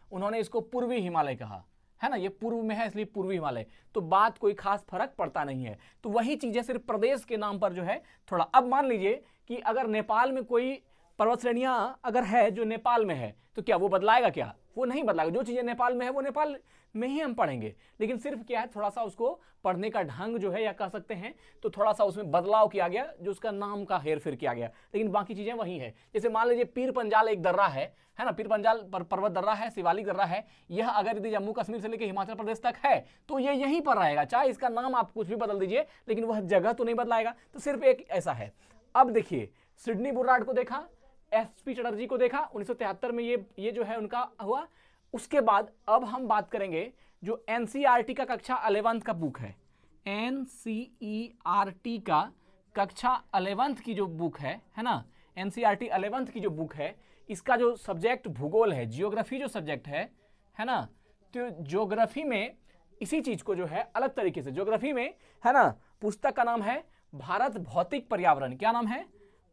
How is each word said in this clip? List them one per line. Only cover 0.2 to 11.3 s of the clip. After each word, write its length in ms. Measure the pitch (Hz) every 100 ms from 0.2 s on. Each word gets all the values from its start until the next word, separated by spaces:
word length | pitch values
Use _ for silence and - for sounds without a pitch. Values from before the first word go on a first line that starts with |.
| 202 226
इसको 220 | 208 233
पूर्वी 380 | 226 247 247 247
हिमालय 360 | 180 165 143 120
कहा, 300 | 110 95 - _ _ _
है 60 | 247
ना, 60 | 226
ये 140 | 190
पूर्व 320 | 196 226 233
में 140 | 220 214
है 120 | 226
इसलिए 180 | 202 208
पूर्वी 300 | 208 185 185
हिमालय। 300 | 147 120 110 - -
तो 80 | 214
बात 360 | 165 190 220 -
कोई 160 | 202
खास 320 | 202 202 202 -
फर्क 240 | 185 247 -
पड़ता 260 | 165 170
नहीं 200 | 139 131
है। 160 | 120 101 - _
तो 60 | 220
वही 260 | 220 226 302
चीजें 260 | 247 233
सिर्फ 180 | 233 208
प्रदेश 420 | - 214 233 269
के 140 | - 220
नाम 220 | 208 202
पर 140 | 196
जो 100 | 175
है 200 | 175 262 - _ -
थोड़ा। 120 | 190
अब 240 | - 262 247
मान 180 | 269 269
लीजिए 380 | 220 190 262 - _ _
कि 100 | 240
अगर 300 | - 226 233
नेपाल 440 | 214 214 220 254
में 120 | 262
कोई 400 | 240 240 254 269 _ _ _ -
पर्वत 220 | 214